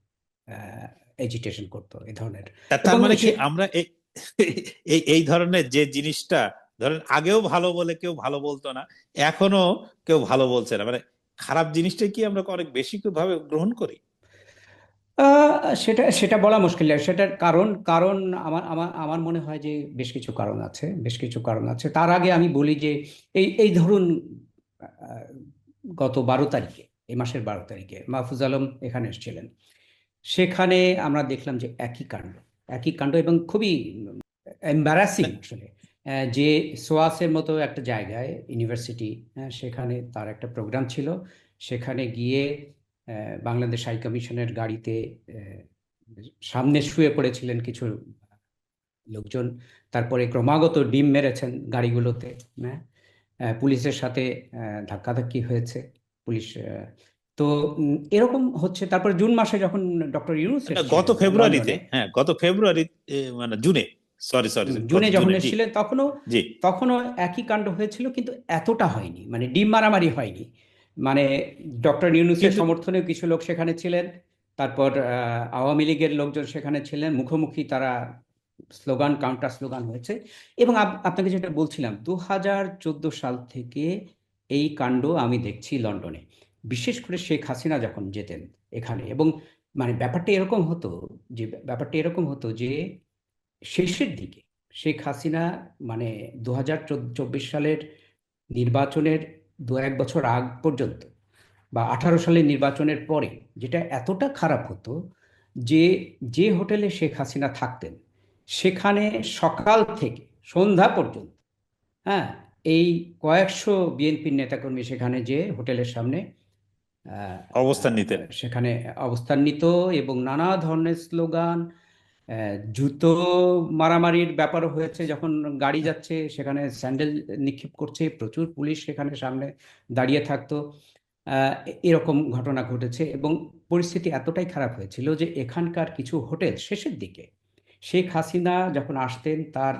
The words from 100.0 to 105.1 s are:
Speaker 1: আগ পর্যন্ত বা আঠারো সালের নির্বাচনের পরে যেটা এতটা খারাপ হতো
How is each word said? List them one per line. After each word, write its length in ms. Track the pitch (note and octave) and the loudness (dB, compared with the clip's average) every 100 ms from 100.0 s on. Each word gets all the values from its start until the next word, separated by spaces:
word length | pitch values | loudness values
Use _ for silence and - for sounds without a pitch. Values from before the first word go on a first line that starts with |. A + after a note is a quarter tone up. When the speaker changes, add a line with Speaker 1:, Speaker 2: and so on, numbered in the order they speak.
| C#3 - | 0 0
Speaker 1:
আগ 380 | B2+ A#2+ B2 - | 2 2 -2 -2
পর্যন্ত 420 | D#3+ C#3 B2+ - - _ _ _ _ _ _ | -2 0 -2 -6 -16 _ _ _ _ _ _
বা 120 | A#2 | -2
আঠারো 340 | A#2 A#2+ D#3+ E3+ | 0 2 4 4
সালের 260 | E3+ E3+ | 6 6
নির্বাচনের 600 | D3+ C3+ C#3 C#3 D3+ D3 - | 6 4 2 2 0 0 -2
পরে 340 | D#3 A#2+ - - - | -2 -2 -8 -20 -12
যেটা 220 | A#2+ E3+ | -4 -4
এতটা 500 | E3 C3+ B2 F#3+ C#4 | -2 -4 -4 -2 -2
খারাপ 440 | - E3 B2 - | 0 0 0 -4
হতো 380 | G2 - D3 F#3 | -12 -10 -10 -10